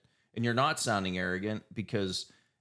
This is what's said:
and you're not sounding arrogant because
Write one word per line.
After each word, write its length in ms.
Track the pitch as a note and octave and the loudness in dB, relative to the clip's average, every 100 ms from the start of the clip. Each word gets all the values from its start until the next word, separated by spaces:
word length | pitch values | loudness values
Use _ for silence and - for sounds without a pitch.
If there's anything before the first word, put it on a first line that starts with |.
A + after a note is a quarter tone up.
| _ _ _ | _ _ _
and 100 | - | -2
you're 100 | A#2+ | 0
not 260 | A#2 C#3+ - | 2 2 2
sounding 380 | B2 G#2 F#2+ F#2 | 0 2 2 0
arrogant 440 | F2+ F2+ G#2 G#2+ - | 0 0 -2 -4 -6
because 600 | A#2 G2 G#2+ F#2+ F2+ - - _ _ | -8 -2 0 0 -2 -6 -14 _ _